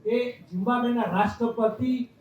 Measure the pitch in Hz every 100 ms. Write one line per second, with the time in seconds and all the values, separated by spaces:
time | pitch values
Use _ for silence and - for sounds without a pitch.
0 | 208 240 247 - - 180 208 247 240 240
1 | 190 180 208 - 233 - 220 - 254 254
2 | 247 -